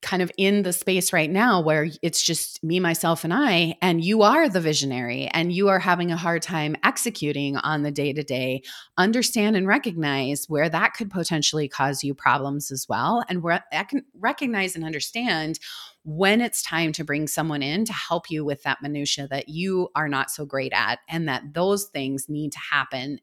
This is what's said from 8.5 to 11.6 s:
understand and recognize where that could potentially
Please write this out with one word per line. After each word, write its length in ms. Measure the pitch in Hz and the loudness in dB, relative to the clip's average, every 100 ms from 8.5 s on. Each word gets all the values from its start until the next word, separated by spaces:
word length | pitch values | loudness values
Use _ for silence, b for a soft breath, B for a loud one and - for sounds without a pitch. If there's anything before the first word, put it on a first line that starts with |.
| 131 B B B - | -2 B B B 0
understand 580 | 185 233 240 - 208 220 | 2 4 0 2 2 4
and 100 | 190 | 2
recognize 760 | 233 269 170 151 139 131 143 - | 0 0 -2 0 0 0 -2 -2
where 220 | 151 160 | 0 0
that 240 | 160 208 | 2 0
could 180 | - 214 | -2 -8
potentially 580 | 190 165 160 147 156 | -4 -2 0 0 0